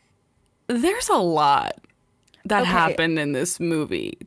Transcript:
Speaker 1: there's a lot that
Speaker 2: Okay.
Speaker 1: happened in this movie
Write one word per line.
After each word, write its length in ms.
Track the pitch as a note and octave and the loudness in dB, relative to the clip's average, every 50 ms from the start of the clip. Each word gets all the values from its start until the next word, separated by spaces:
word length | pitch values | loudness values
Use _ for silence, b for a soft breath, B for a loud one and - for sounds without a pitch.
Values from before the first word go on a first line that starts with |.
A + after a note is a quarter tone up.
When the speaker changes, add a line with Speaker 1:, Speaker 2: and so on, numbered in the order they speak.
| _ _ _ _ _ _ _ _ _ _ _ _ _ - | _ _ _ _ _ _ _ _ _ _ _ _ _ -4
Speaker 1:
there's 420 | A#3+ A#3 B3+ F4+ G#4 B4 B4+ - | -2 0 0 0 0 0 0 0
a 80 | G4 B3+ | 0 2
lot 580 | F#3+ E3+ D#3+ D3+ D3 C#3+ C#3+ F#2+ A1+ - - - - _ _ _ _ _ _ _ _ _ _ _ - | 2 2 2 2 4 4 4 4 2 -2 -6 -10 -14 _ _ _ _ _ _ _ _ _ _ _ -6
that 160 | G3 G#3 G3+ G3 | -2 0 0 2
Speaker 2:
Okay. 60 | F3+ | 2
Speaker 1:
happened 460 | F#3 F3+ E3 E3 - - E3 E3 D#3+ D#3 | 2 2 2 2 2 0 0 0 0 0
in 140 | D3 D3 C#3+ | -2 -2 -2
this 260 | C3 D3 - - - | -2 -2 -4 -4 -4
movie 580 | E3+ E3+ E3 D#3 D3+ - F#2+ D2 G#1+ G1+ - - - | -2 -2 -2 -2 -2 -4 -4 -6 -6 -8 -10 -12 -16